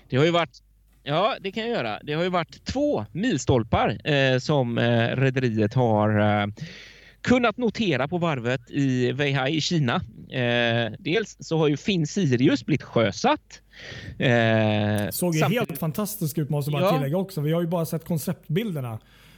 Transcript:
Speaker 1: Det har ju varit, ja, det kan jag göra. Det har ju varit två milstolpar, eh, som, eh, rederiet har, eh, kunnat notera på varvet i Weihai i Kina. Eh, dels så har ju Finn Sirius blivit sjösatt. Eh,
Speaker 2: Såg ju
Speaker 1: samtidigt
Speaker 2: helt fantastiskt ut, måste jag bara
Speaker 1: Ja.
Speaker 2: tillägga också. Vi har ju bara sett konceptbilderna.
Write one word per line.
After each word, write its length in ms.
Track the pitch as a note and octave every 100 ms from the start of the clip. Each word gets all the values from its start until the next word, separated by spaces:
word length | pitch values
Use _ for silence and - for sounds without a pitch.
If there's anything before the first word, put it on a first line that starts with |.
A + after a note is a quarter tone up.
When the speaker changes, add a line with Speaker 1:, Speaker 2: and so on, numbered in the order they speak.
| -
Speaker 1:
Det 80 | B2+
har 80 |
ju 60 | E3
varit, 320 | E3+ D#3+ - _ _ _ _
ja, 340 | - D3+ G#3+ C4
det 120 | G3
kan 100 | G#3
jag 100 | A3+
göra. 260 | G#3+ A#2 G#2
Det 100 | D3
har 100 | D3+
ju 60 | F#3
varit 360 | F3+ D#3+ -
två 420 | - C4 D4 G#3 G#2+
milstolpar, 880 | D#3+ B3 D3 - C3 A2+ - D3 G#2+ -
eh, 260 | C#3+ C3+ B2+
som, 400 | - D3 A#2+ A#2
eh, 380 | A#2 A#2 A#2 C3
rederiet 580 | C3+ C3 B2+ A2 G#2
har, 680 | B2+ A#2+ G#2+ G#2+ G#2+ G#2 G#2
eh, 40 | G#2 G#2+ D#3+ - - - - -
kunnat 340 | - B3 A#3+ G#3+
notera 520 | A#3+ - G#3 B2+ C#3+
på 100 | F3+
varvet 520 | E3+ C3+ A#2 B2+ -
i 420 | C#3+ C#3 B2+ B2
Weihai 440 | B2+ C#3+ C#3 C3 D#3+
i 40 |
Kina. 340 | - F3 B2+ E3 - - -
Eh, 640 | C3 A#2+ A#2+ A#2 A#2 A2+ G#2+
dels 380 | - F#3+ G#3+ -
så 180 | - D#3+
har 100 | D3+
ju 80 | C#3+
Finn 300 | - F#3+ D3+
Sirius 580 | - D#3 A#2+ C#3+ C#4 -
blivit 160 | D3
sjösatt. 760 | - - G3 - A#3+ D4+ _ - _ - - - - -
Eh, 920 | C#3 A#2+ A2+ A2 G#2+ G#2+ G#2 G#2 G2+
Speaker 2:
Såg 240 | - F3+
ju 60 | D#3
Speaker 1:
samtidigt 280 | D3+ A#3 A3
Speaker 2:
helt 100 | E3
fantastiskt 600 | E3 - G#3 - D#3 E3
ut, 120 | C#3
måste 200 | D3 C#3+
jag 100 | C#3+
bara 100 | F#3
Speaker 1:
Ja. 60 | A#3+
Speaker 2:
tillägga 180 | C#3 F3+
också. 240 | F#3 -
Vi 120 | D3
har 80 | E3
ju 60 | E3+
bara 200 | F3 E3
sett 180 | D#3+
konceptbilderna. 920 | - E3 - - - D#3+ A3+ D3+ B2 A2+ _ - -